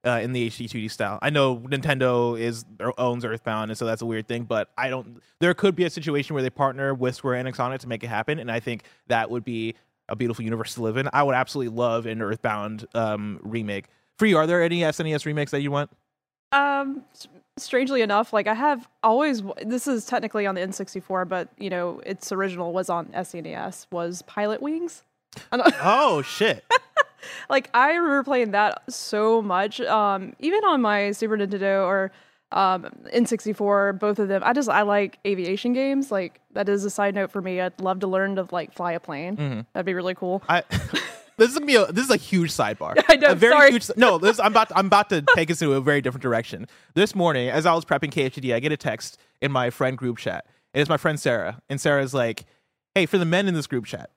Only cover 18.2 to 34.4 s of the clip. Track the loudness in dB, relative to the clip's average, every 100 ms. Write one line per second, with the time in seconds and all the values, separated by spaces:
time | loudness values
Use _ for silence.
18.2 | 2 0 0 0 0 -2 -6 _ 2 4
19.2 | 2 -2 -6 -8 -6 -4 -2 -4 -2 -4
20.2 | -2 -2 -2 -2 -6 -8 -10 -12 -6 -4
21.2 | -2 -4 -6 _ -6 -4 -4 -8 -12 -12
22.2 | -6 -4 -4 -4 -4 -4 -2 -4 -4 -8
23.2 | -8 -12 -12 -10 -10 -12 -10 -6 -6 -8
24.2 | -10 -4 -4 -4 -6 -6 -8 -12 _ _
25.2 | _ -20 -6 2 2 2 2 4 2 0
26.2 | -4 -2 -2 -2 _ -2 0 -2 -2 _
27.2 | -18 -16 -2 -2 2 2 4 4 2 0
28.2 | 0 0 0 2 0 -2 -10 -12 -4 0
29.2 | 2 2 2 -2 -2 -4 0 2 2 0
30.2 | -6 -6 -2 2 2 2 2 2 0 -2
31.2 | -2 -2 -2 -2 0 2 2 0 -2 -8
32.2 | _ _ _ 0 2 0 -6 -18 -2 0
33.2 | 0 0 -4 -2 2 4 2 0 -2 0
34.2 | 0 0